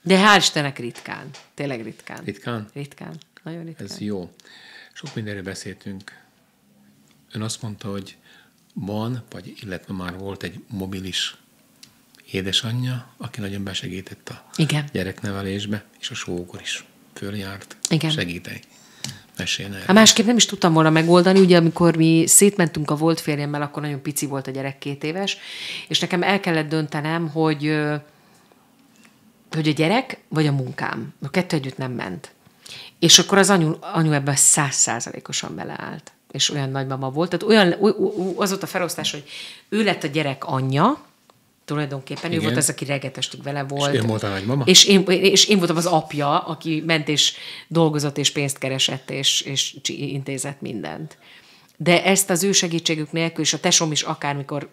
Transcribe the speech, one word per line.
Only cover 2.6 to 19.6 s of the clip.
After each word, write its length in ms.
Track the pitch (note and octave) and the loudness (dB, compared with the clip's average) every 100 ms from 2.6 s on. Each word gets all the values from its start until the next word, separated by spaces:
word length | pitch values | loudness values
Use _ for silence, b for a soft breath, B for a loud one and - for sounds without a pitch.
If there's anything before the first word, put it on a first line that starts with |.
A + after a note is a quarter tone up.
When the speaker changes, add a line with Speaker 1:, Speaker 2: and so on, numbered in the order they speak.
| G#2 | -8
Speaker 1:
Ritkán. 440 | C#3+ C#3+ - - D#3+ _ - | -14 -14 -14 -16 -16 _ -18
Nagyon 200 | D#3+ E3+ E3 | -14 -14 -14
ritkán. 220 | D#3+ G2 | -14 -14
Speaker 2:
Ez 120 | - | -8
jó. 300 | G#2 G2 E2+ _ B B B B B | -8 -6 -10 _ B B B B B
Sok 220 | - C#3+ B2+ | -18 -12 -10
mindenről 280 | G#2+ G2+ | -8 -10
beszéltünk. 680 | F#2+ F#2 G2+ F#2 G2 F#2+ - - _ _ _ _ _ _ _ _ _ _ _ | -10 -10 -12 -14 -14 -14 -16 -20 _ _ _ _ _ _ _ _ _ _ _
Ön 100 | G#2+ | -8
azt 200 | A2 - | -8 -8
mondta, 280 | A2+ G2+ G#2 | -10 -10 -10
hogy 260 | G2 G2 - b b b b _ | -10 -12 -20 b b b b _
van, 500 | - F#2+ G#2 A2 B2 - | -10 -6 -4 -4 -6 -10
vagy 220 | G2+ F#2+ - | -16 -16 -16
illetve 320 | G2 F2+ - | -12 -12 -10
már 240 | G2 F2+ F2+ | -8 -8 -10
volt 260 | G2 F#2+ | -10 -10
egy 160 | F2+ F2+ - | -12 -12 -10
mobilis 720 | G2+ F#2+ G2 F#2 - - - _ _ _ _ - _ _ _ _ | -8 -6 -6 -6 -4 -6 -8 _ _ _ _ -20 _ _ _ _
édesanyja, 760 | F#2+ F#2+ F2+ A2+ A#2+ B2+ B2 - _ | -4 -2 -2 -2 -4 -4 -6 -12 _
aki 220 | A#2 - | -14 -10
nagyon 240 | G2 G2 | -8 -8
besegített 680 | G2 F#2 F2+ F#2 F#2+ - - | -8 -8 -8 -10 -12 -18 -16
a 140 | - - - | -18 -10 -2
Speaker 1:
Igen. 300 | D3+ D3 D3 | 0 0 -2
Speaker 2:
gyereknevelésbe, 920 | G2 F2+ - G#2 G2 G2 G2 G#2 G#2 - _ | -4 -4 -6 -8 -6 -4 -6 -4 -6 -8 _
és 100 | - | -12
a 40 | |
sógor 480 | A2+ - F2 F2 G2 | -10 -8 -8 -8 -12
is 240 | - - - _ _ | -10 -10 -12 _ _
följárt 640 | - G2+ G#2 G2 G2 - - - | -12 -8 -8 -10 -12 -16 -6 0
Speaker 1:
Igen. 220 | D#3+ D#3+ | 0 0
Speaker 2:
segíteni. 480 | C3 F2+ F2 - - - B B B B B B - | -2 -4 -6 -10 -16 -18 B B B B B B -8
Meséljen 360 | F#2 - | -6 -6